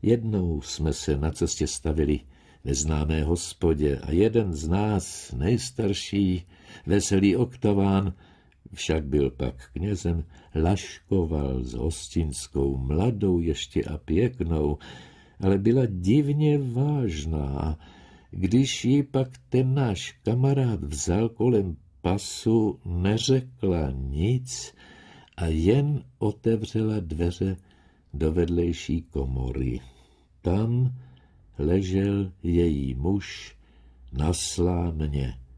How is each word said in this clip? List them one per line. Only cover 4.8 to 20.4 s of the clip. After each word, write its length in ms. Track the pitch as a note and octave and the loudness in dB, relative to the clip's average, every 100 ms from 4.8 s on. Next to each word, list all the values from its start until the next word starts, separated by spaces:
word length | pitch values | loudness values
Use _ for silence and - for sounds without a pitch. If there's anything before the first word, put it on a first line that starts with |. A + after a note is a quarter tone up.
| G#2+ G2+ - - - | 0 -2 -4 -14 -12
nejstarší, 1120 | B1 D#2 A#2 - - A2 G2+ - G2+ G2 F2+ - - - - - | -4 0 0 -2 -4 -2 -2 -2 0 2 0 -6 -20 -20 -16 0
veselý 500 | G2+ G2 G2 G2 F#2+ | 0 2 4 4 4
Oktován, 800 | B2 - G#2+ G2+ G2 G2 G2 F2+ - - _ _ - | 0 0 0 2 4 2 0 -6 -16 -20 _ _ -20
však 320 | - - D#2+ C#2+ | -12 -2 -2 2
byl 240 | D2 C#2 | 2 2
pak 420 | - C2 - - | 0 -6 -6 -12
knězem, 500 | - F#2+ G2+ F2 E2 D#2+ - - D#2 | -6 -4 -2 -2 -2 -4 -14 -8 0
laškoval 1080 | E2 G2 - - _ G2 D#2+ D2+ C#2+ C2 | 2 0 -4 -16 _ 0 0 0 -2 -2
s 100 | B1 | -4
hostinskou, 1040 | A#1 C#2+ D#2+ - - D#2+ C2+ - C#2 C#2 C2+ | -4 -4 -4 -6 -2 -2 -4 -6 -2 0 0
mladou 600 | C2 D2+ G#2+ A2 G2 F2+ | -2 0 0 0 0 2
ještě 440 | E2 D#2+ - - | 0 -2 -4 -4
a 140 | - D2+ | -4 -6
pěknou, 800 | - E2 B2 B2+ E2 E2 D2 D2 - - - - - _ | -2 0 0 0 -2 0 0 -2 -8 -20 -20 -20 -20 _
ale 180 | F#2+ G2 | 2 2
byla 280 | G#2 B2 B2 | 4 2 2
divně 720 | F#2 F2+ C#3 C#3+ C#3+ D3+ D3 | 0 4 4 4 2 2 2
vážná. 1200 | C3 A#2+ C#3+ D3 A#2 D#2 D2+ D#2 C#2 C#2 D#2 D2+ - - - - _ | 0 0 0 0 0 -2 -2 -2 -2 -2 -2 -4 -10 -20 -20 -20 _
Když 540 | F#2 F2+ A#2 C3+ - A#2 | -4 2 2 2 0 2
ji 180 | C#3 | 2
pak 260 | C#3 C3+ C3 - - | 2 -2 -2 -6 -2
ten 240 | B2+ C3 | 0 2
náš 380 | C3+ B2+ F#2 - - | 2 0 -2 -6 -8
kamarád 600 | - A#2 | -2 2